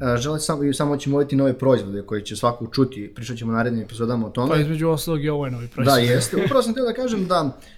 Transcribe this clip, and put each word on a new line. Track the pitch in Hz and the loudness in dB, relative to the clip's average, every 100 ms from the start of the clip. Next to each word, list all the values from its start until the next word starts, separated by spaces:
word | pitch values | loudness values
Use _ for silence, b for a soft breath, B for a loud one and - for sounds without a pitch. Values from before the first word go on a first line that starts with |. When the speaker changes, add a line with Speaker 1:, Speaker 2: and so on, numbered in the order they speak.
| 127 120 | 0 0
Speaker 1:
želim | 143 156 | 0 -2
samo, | 160 147 | -2 0
i | 143 | 0
samo | 135 147 143 | 0 0 0
ćemo | 139 143 | 0 2
voditi | 143 139 | 2 2
nove | 135 | 2
proizvode | 131 135 117 98 101 | 2 4 2 2 -8
koje | 101 104 101 | -6 -6 -6
će | 104 | -2
svako | 120 120 113 | 0 0 -2
čuti, | 135 131 - 101 - | 0 0 -2 -12 -12
pričat | 117 113 | -10 -6
ćemo | 113 | -2
u | 113 | 0
narednim | 120 117 | 0 -2
epizodama | 98 110 117 120 107 | -6 -4 -2 -2 -2
o | |
tome. | 123 131 | -2 2
Speaker 2:
Pa | 151 | 2
između | 151 156 165 | 0 0 0
ostalog | 156 170 151 | 0 -2 -2
i | 151 | -2
ovo | 147 135 | -2 -4
je | |
novi | 123 120 | -6 -8
proizvod. | - 127 127 | 0 4 6
Speaker 1:
Da, | |
jeste. | 120 127 - - - | 4 2 0 0 2
Upravo | 269 | 2
sam | 226 | 2
teo | 254 233 | 0 -2
da | |
kažem | 247 254 214 175 | -2 -2 -2 0
da, | 175 143 - B | 0 0 -6 B